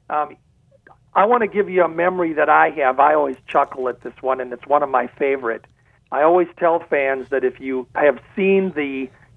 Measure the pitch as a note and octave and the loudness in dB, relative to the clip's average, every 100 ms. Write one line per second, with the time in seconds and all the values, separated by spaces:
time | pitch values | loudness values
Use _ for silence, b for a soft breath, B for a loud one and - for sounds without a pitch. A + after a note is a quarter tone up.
0 | - D3+ D3 - _ _ _ _ _ _ | -8 -6 -6 -10 _ _ _ _ _ _
1 | _ F3+ G3+ A#3+ G#3 F#3 F#3+ F3+ E3 E3 | _ 0 2 2 0 -2 0 0 0 0
2 | F3 F#3 E3 D3+ D3+ D3+ D#3+ D3+ C3+ C3 | -2 0 -2 0 4 4 4 2 0 4
3 | C#3+ D3+ C#3 C3 - D#3 D3 C#3 B2+ B2 | 4 4 0 -4 -4 -2 0 -2 -6 -8
4 | B2+ - C3 C3 B2+ A#2+ - C#3+ C#3+ C3 | -12 -8 -4 -4 -6 -12 -2 0 2 -2
5 | B2 - C#3 C#3 A#2+ A2+ - _ _ _ | -2 -4 -2 -2 -4 -6 -10 _ _ _
6 | _ C3+ D#3 F3+ E3+ - E3+ E3 E3 D3 | _ 0 2 2 0 -2 -2 -2 -2 -2
7 | C3+ C3+ B2 C3+ B2+ B2 C3+ C3 B2 - | -2 -4 -4 -4 -2 -4 -6 -8 -6 0
8 | D3 B2 - - F#3+ G3 F#3+ D3+ C#3+ C3+ | 2 0 -4 -2 2 2 0 -4 -6 -6
9 | C3 b b | -10 b b